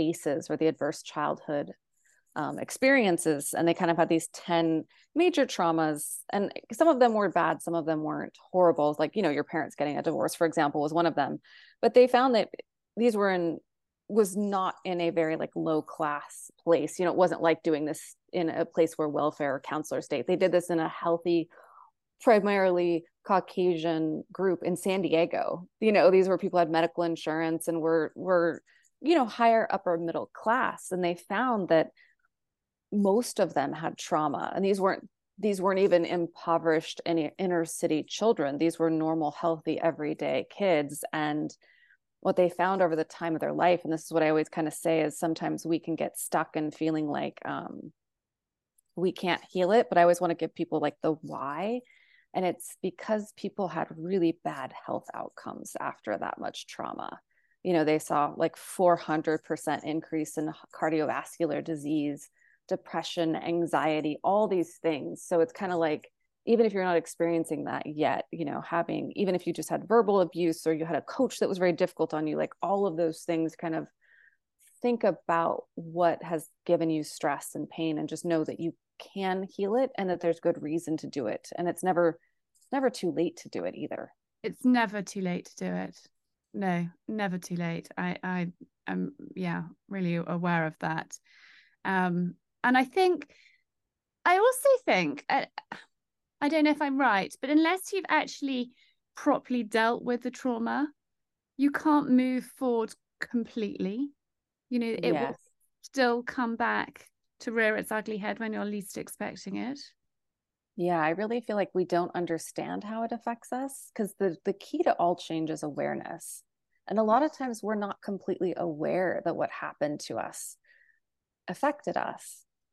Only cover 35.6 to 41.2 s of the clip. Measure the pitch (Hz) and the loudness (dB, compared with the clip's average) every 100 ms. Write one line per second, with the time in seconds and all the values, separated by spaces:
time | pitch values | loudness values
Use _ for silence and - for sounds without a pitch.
35.6 | 185 190 196 175 170 180 170 - - 165 | 0 4 6 4 4 -2 -2 -4 0 2
36.6 | 160 160 - - - 165 151 - 190 175 | 2 2 0 -6 -2 0 -2 -2 -2 0
37.6 | 165 - 170 151 143 - 214 220 143 143 | -2 -2 0 0 -4 0 2 2 0 0
38.6 | 165 - 165 160 156 160 147 - 170 160 | 0 2 0 2 0 0 -2 -2 -2 -2
39.6 | 160 156 165 139 151 - 147 135 - - | -2 -2 -2 -2 -4 -4 -2 -2 -4 -2
40.6 | 202 156 143 147 - 156 | 2 2 0 -6 -6 -4